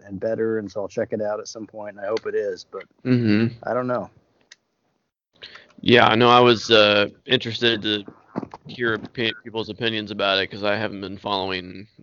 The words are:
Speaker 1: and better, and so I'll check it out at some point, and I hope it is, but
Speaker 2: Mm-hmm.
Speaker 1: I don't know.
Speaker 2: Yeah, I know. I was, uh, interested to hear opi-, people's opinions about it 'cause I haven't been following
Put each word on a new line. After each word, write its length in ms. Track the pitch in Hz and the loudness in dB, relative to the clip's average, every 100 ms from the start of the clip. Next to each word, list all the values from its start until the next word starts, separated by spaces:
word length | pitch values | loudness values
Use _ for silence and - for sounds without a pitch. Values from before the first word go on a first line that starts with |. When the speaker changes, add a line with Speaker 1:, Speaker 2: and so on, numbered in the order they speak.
| 101 | -12
Speaker 1:
and 120 | 95 | -8
better, 400 | 113 110 113 110 | -4 -2 -2 -4
and 120 | 98 | -6
so 100 | 107 | -10
I'll 60 | 95 | -8
check 240 | - 110 | -6 -6
it 100 | 107 | -4
out 180 | 104 107 | -4 -6
at 80 | 104 | -10
some 180 | 117 104 | -14 -16
point, 300 | 110 104 101 | -14 -16 -10
and 80 | 101 | -6
I 20 | |
hope 180 | 110 107 | -6 -4
it 100 | 107 | -4
is, 300 | 104 90 - | -4 -8 -12
but 140 | 98 - _ | -18 -18 _
Speaker 2:
Mm-hmm. 540 | 127 123 113 104 113 117 | -2 0 2 2 0 -4
Speaker 1:
I 100 | - | -6
don't 140 | 120 127 | -4 -4
know. 220 | 120 92 _ _ _ _ - _ _ _ _ _ _ _ _ - - _ - | -6 -8 _ _ _ _ -20 _ _ _ _ _ _ _ _ -20 -20 _ -6
Speaker 2:
Yeah, 260 | - 120 113 | 4 6 6
I 80 | 110 | 6
know. 140 | 120 | 6
I 100 | 123 | 8
was, 320 | 123 110 - | 8 4 4
uh, 360 | 110 104 104 104 - - | 6 6 4 0 -4 -2
interested 560 | 123 117 110 120 113 | -2 -2 -2 0 0
to 220 | 107 104 98 - _ - - - - | -2 -4 -6 -20 _ -12 -12 -18 -16
hear 300 | - 120 107 | -6 -4 -4
opi-, 360 | - - 113 - | -8 -4 -4 -4
people's 260 | 117 110 107 | -10 -10 -10
opinions 420 | 104 117 110 104 | -6 -4 -4 -8
about 260 | 104 101 98 | -4 0 0
it 80 | 95 | -2
'cause 160 | 104 | -4
I 120 | 104 104 | -4 -2
haven't 260 | 107 98 | -4 -8
been 160 | 95 98 | -12 -10
following 680 | 101 98 95 92 90 95 101 _ | -6 -4 -4 -6 -8 -16 -20 _